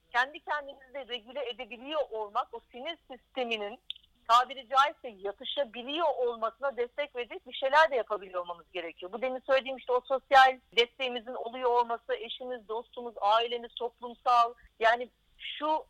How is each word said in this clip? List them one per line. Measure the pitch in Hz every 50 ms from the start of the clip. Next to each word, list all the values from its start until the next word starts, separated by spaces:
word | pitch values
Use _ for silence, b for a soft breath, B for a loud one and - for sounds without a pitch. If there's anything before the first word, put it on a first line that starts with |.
| _ _ -
kendi | 240 254 277 311 339
kendimizi | - 370 311 294 285 277 277 262 269 262 247
de | 285 262 208
regüle | 240 247 202 233 254 285 269 226
edebiliyor | 240 208 254 202 240 214 247 277 311 311 262 -
olmak, | 214 220 214 208 208 233 269 - -
o | 226 - _ -
sinir | 240 254 320 339 311 _ -
sisteminin | 269 233 _ _ - 269 254 233 226 214 202 202 226 - _ - - - _ _ _ _ _ -
tabiri | 226 240 254 247 269 269 254 214
caizse | 262 262 277 302 311 _ - 254 208 185 190 -
yatışabiliyor | - - 262 - - 294 277 233 208 240 233 254 285 320 349 302
olmasına | 269 - 254 233 233 226 220 226 214 - 262 277 254
destek | 220 240 240 _ - 294 285 -
verecek | 247 240 214 320 370 -
bir | 254 247
şeyler | - 285 269 269 302 320 330
de | 277
yapabiliyor | 240 208 - 214 190 196 185 185 180
olmamız | 175 175 175 170 165 _ -
gerekiyor. | 180 170 165 156 - 180 180 196
Bu | 240 220
demin | 254 254 254 -
söylediğim | - 269 269 226 262 269
işte | 247 - - 247
o | 247
sosyal | - - 269 254 - - 285 269 262 262 262 254 _ _ -
desteğimizin | 220 240 240 _ - 269 254 247 247 214 240 254
oluyor | - - 233 233 262 254 247
olması, | 240 240 240 233 233 233 _ - 254
eşimiz, | - 214 233 - - 262 254 254 240 208 196
dostumuz, | 220 226 240 _ - 254 240 240 214 -
ailemiz, | 196 202 214 226 233 240 233 240 233 233 -
toplumsal. | - 240 240 - _ 240 247 233 - - 269 247 240 233 233 247 b b b b -
Yani | 220 220 233 240 254 233 _ _ _ _ _ -
şu | - - - - 294 311 311 311 -